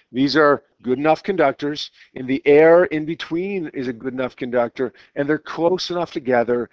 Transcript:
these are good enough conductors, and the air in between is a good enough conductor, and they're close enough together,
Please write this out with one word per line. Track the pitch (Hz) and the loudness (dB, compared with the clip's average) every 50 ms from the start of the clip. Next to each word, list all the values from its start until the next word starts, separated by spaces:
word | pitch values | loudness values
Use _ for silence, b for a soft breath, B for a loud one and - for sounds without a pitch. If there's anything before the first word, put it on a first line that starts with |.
| b b | b b
these | 117 123 139 143 127 | -4 -2 0 0 2
are | 156 151 147 139 120 _ _ _ _ | 4 4 4 2 0 _ _ _ _
good | 101 120 127 131 | -6 -4 -4 -2
enough | 147 156 156 - - | 0 0 0 0 -2
conductors, | - 196 165 151 135 - - 147 147 151 143 - - b b b b b | -4 -2 0 0 0 0 -2 -6 -8 -6 -8 -10 -14 b b b b b
and | - 131 123 | -10 -6 -4
the | 135 135 - | -4 -2 2
air | 143 143 151 160 165 170 175 180 | 4 6 8 8 8 8 6 4
in | - 156 156 156 | 2 0 -4 -4
between | 151 165 - - - 160 170 185 202 202 190 160 151 | -6 -8 -8 -8 -8 -6 -6 -4 -4 -4 -6 -6 -6
is | - 139 127 127 | -8 -8 -6 -8
a | 120 | -8
good | 110 120 131 123 | -8 -10 -10 -6
enough | 131 127 120 - | -6 -6 -6 -6
conductor, | - 135 123 117 123 120 117 - - 127 110 - b b b b | -8 -8 -4 -2 -2 -2 -2 -2 -6 -6 -6 -6 b b b b
and | 143 143 143 | -6 -2 -2
they're | 156 151 | -2 -4
close | - - - - 139 151 185 180 - - | -4 -10 -6 -2 0 0 0 -2 -4 -6
enough | 175 175 165 - | -6 -6 -6 -6
together, | - 170 127 123 127 120 117 117 120 120 113 - | -8 -8 -2 0 2 2 2 2 0 -2 -4 -8